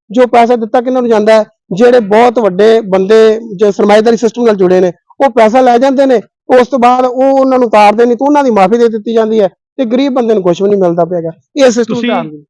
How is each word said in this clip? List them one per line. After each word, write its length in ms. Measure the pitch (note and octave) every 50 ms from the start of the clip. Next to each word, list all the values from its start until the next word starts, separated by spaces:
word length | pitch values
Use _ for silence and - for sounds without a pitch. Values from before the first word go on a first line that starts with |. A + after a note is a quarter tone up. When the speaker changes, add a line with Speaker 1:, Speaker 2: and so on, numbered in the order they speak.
| _ _
Speaker 1:
ਜੋ 160 | G3+ A#3+ B3+
ਪੈਸਾ 300 | A3+ - A#3 A#3 A3+ B3
ਦਿੱਤਾ 240 | A#3+ A3+ G#3+ - B3+
ਕਿਹਨਾਂ 220 | A#3 C4 B3+ B3+ B3
ਨੂੰ 80 | A#3
ਜਾਂਦਾ 300 | A3+ G#3 G#3 G#3+ A3 A3
ਹੈ? 40 | G#3+ - _ _ _ _ F#3+
ਜਿਹੜੇ 240 | E3+ A#3+ A#3+ B3 B3
ਬਹੁਤ 380 | A3 F#3+ G#3 A3 A#3+ B3 A3+ B3
ਵੱਡੇ 420 | A#3 G3 F3+ F3+ G#3 A3 A3+ A3+
ਬੰਦੇ 600 | A#3 F#3+ F#3 F#3+ F#3+ F#3+ A3 A3 A3 A3 G#3+ A3 A3+ A3+ G#3
ਜੋ 140 | F3+ G#3+ G#3
ਸਰਮਾਏਦਾਰੀ 460 | G3 - G3+ G#3 G#3 A3 G#3+ A#3 A#3
ਸਿਸਟਮ 300 | G#3+ - A3 - A#3+ A#3+
ਨਾਲ 80 | A3+ G#3+
ਜੁੜੇ 260 | F#3 F#3+ F3+ F#3 F#3
ਨੇ, 120 | F#3 F3+ E3+ - _ _ _ _ C#4
ਉਹ 60 | C4+
ਪੈਸਾ 300 | A3 A#3+ A3 A3 G#3 C4
ਲੈ 180 | C4 A#3+ A#3+ A#3+
ਜਾਂਦੇ 280 | C4 C#4 C4+ B3 C#4
ਨੇ, 140 | C4+ B3+ G#3+ - - _ _ _ - - B3+
ਉਸ 80 | A#3+ A3+
ਤੋਂ 100 | - C4
ਬਾਅਦ 260 | A#3 A#3+ B3 B3+ B3+
ਉਹ 360 | B3+ A#3+ C4 C4 C4+ C4+ C4+
ਉਹਨਾਂ 180 | C4+ C4 C4 B3+
ਨੂੰ 80 | B3
ਉਤਾਰਦੇ 400 | A3+ G#3+ G#3+ G#3 G#3 G#3+ G#3+ A#3+
ਨਹੀਂ 100 | B3 A#3+
ਤਾਂ 100 | A3+ C4+
ਉਹਨਾਂ 180 | C#4+ D4 D4 C#4+
ਦੀ 60 | C4
ਮਾਫੀ 280 | A3 G3+ F#3+ F#3 A3+ A#3+
ਦੇ 100 | A#3+ A#3
ਦਿੱਤੀ 260 | A3 A3 G#3 A#3 A3+
ਜਾਂਦੀ 260 | A3+ A3 A3 A3 A3
ਹੈ 80 | G3+ F3+
ਤੇ 360 | - _ _ _ _ - C4+
ਗਰੀਬ 280 | A3 A#3+ B3+ C#4 C#4+ B3
ਬੰਦੇ 220 | D4+ F#4 A3 A3
ਨੂੰ 80 | G3+ F#3
ਕੁਛ 200 | F3+ F3 E3+ F#3+
ਵੀ 80 | G#3
ਨਹੀਂ 100 | G#3 G3+
ਮਿਲਦਾ 240 | F#3+ F3 E3+ F3 E3+
ਪਿਆ 140 | E3 F3+ F3
ਹੈਗਾ। 120 | E3 E3 D#3+ - _ _ _
ਇਹ 140 | D4 C4+ B3+
ਸਿਸਟਮ 240 | G#3+ A#3+ A#3 A3 B3
Speaker 2:
ਤੁਸੀਂ 140 | A#3+ A#3 A#3+
Speaker 1:
ਧਿਆਨ 220 | G#3+ F3+ E3 D#3
ਦਿਓ। 120 | D3+ D3 D3 _